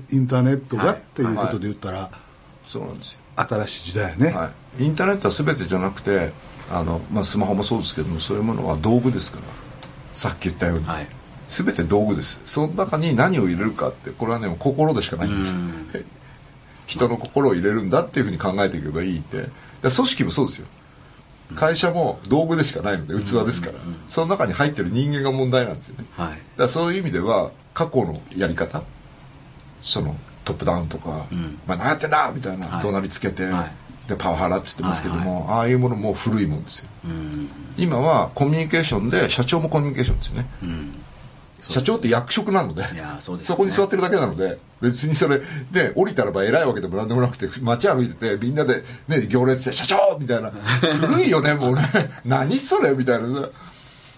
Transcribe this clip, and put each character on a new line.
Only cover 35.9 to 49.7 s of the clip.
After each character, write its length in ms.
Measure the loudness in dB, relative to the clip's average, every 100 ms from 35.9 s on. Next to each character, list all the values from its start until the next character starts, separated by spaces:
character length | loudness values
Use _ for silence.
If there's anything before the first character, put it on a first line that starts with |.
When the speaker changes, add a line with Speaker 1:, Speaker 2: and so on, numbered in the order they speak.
| 0
Speaker 3:
も 160 | -2
古 300 | -2 0 2
い 40 | 2
も 100 | -2
ん 80 |
で 60 | -4
す 100 | -8
よ。 80 | -8 -12
Speaker 2:
う 40 | -10
ん。 400 | -8 -6 -8 -8 -10 -10 -2
Speaker 3:
今 220 | 0 2
は 320 | 4 4 2
コ 120 | 2 2
ミ 100 | 2
ュ 80 |
ニ 40 | 2
ケ 120 | 0
ー 40 |
シ 100 | 2
ョ 80 | 0
ン 60 | 0
で、 180 | 2 2
社 140 | 2
長 160 | 2 0
も 80 | 2
コ 120 | 0
ミ 60 | 0
ュ 20 |
ニ 40 |
ケ 80 | 0
ー 20 |
シ 60 | 2
ョ 40 |
ン 20 | 2
で 40 |
す 20 | 0
よ 80 |
ね。 120 | -4 -6 -8
Speaker 2:
う 40 | -8
ん。 280 | -6 -8 -12 -16 -20 -20 -20 -20 -16
Speaker 3:
社 200 | -4 0
長 140 | 2 2
っ 40 |
て 80 | 4
役 240 | 2 2
職 180 | 0 2
な 140 | 2
の 100 | 2
で、 80 | -2 -6
Speaker 2:
い 40 | -6
や、 220 | -10 -10
そ 140 | -8
う 40 | -6
で 60 |
す 40 | -2
よ 40 |
ね。 0 |
Speaker 3:
そ 20 | 2
こ 80 |
に 60 | 4
座 140 | 4
っ 40 | 4
て 60 |
る 80 | 4
だ 80 | 4
け 60 | 4
な 100 | 2
の 80 |
で、 240 | 2 0 -2 -10 -2
別 240 | 0 2
に 100 | 2
そ 140 | 2 4
れ 120 | 4 0 -10 -2
で、 220 | 2 2
降 120 | 4 2
り 80 | 2
た 80 |
ら 80 | 0
ば 100 | 2
偉 180 | 4 4
い 60 | 4
わ 80 |
け 60 | 0
で 80 | -2
も 80 | -2
何 100 | 0
で 80 |
も 60 | 2
な 80 | 2
く 80 | 0
て、 120 | -6 -2
街 260 | 0 2 4
歩 160 | 2
い 60 | 0
て 60 |
て、 300 | -2 -2 0
み 60 | 0
ん 60 | 2
な 80 |
で、 180 | 2 2 -2 -10 -2
ね、 200 | 0 2
行 160 | 4
列 220 | 4 2
で、 40 | 0